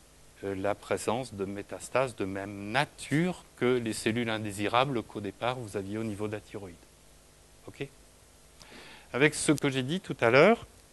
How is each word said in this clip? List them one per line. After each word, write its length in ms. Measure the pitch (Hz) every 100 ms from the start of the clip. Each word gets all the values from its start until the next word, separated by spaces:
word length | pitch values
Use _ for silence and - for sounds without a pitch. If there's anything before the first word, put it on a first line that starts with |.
| - - - - 98
euh, 100 | 95
la 200 | 101 104
présence 580 | - 98 - 113 127
de 100 | 104
métastases 720 | 98 101 - 95 - 123 131 110
de 80 |
même 480 | 98 98 98 101 101
nature 720 | 120 151 - - 139 180 170 - -
que 80 | 123
les 260 | 127 113
cellules 380 | 104 117 113 117
indésirables 720 | 110 107 98 101 117 139 120
qu'au 160 | 104 110
départ 380 | 101 - 113 127
vous 180 | 113 104
aviez 220 | 98 107
au 80 | 113
niveau 220 | 101 107
de 60 |
la 60 | 107
thyroïde. 360 | - 110 98 82 - - - - - - - - -
Ok ? 180 | - 139 - - - - - - - - - - - -
Avec 240 | 123 147 -
ce 160 | -
que 180 | 143 143
j'ai 140 | 131
dit 160 | 127 180
tout 160 | - 151
à 80 | 120
l'heure, 380 | 127 175 233 - - -